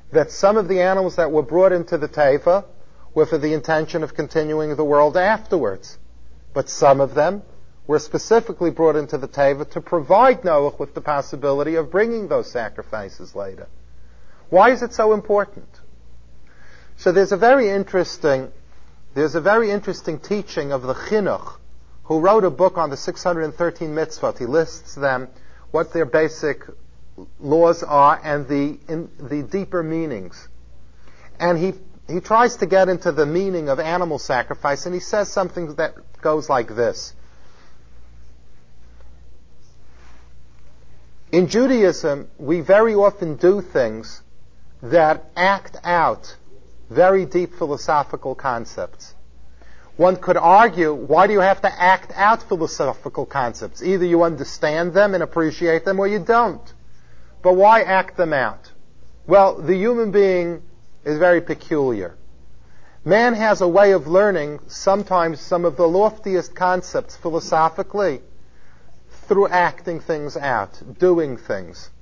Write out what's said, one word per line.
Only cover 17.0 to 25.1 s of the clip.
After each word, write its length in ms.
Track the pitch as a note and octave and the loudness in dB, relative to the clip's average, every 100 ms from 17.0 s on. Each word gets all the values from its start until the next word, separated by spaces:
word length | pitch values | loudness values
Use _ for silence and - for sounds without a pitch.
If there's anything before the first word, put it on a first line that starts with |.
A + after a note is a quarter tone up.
| F#3+ | 2
there's 180 | F3 F#3+ | 2 2
a 60 | G3 | 4
very 320 | A3+ C#4 G#3+ | 4 6 4
interesting, 840 | G3 F#3+ F#3 E3+ - D3+ C3 C3 - - - - - - | 0 0 -2 -2 -2 0 0 -2 -14 -18 -18 -18 -18 -8
there's 220 | C3+ D3+ E3 | -2 0 0
a 40 | |
very 300 | E3 A3 A3 | 2 2 2
interesting 480 | G3+ G3+ F3+ - D3+ | -2 -4 -8 -8 -8
teaching 540 | - G#3 - - C#3 | -6 -6 -4 -6 -4
of 100 | C#3 | -4
the 120 | B2+ | -4
Chinuch, 640 | B2+ - G#3+ F3+ G2 - - - - - - | -6 -2 -2 0 -4 -8 -16 -16 -18 -18 -16
who 140 | - D#3+ | -4 2
wrote 240 | F3+ A3 | 4 4
a 80 | F#3 | 2
book 280 | C3 F#3 F3 | 2 2 2
on 120 | D#3 | -4
the 60 | C3+ | -4
six 260 | - E3 | -8 -4
hundred 220 | F#3 E3+ | -4 -2
and 100 | D#3 | -4
thirteen 360 | - E3+ E3 D#3+ | -4 -4 -4 -6
mitzvot. 480 | D3+ D#3 - B2 - | -4 -6 -4 -6 -4
He 80 | A#2+ | -2
lists 500 | D#3 D#3+ - - - | 0 0 -6 -16 -4
them, 320 | C#3 | -2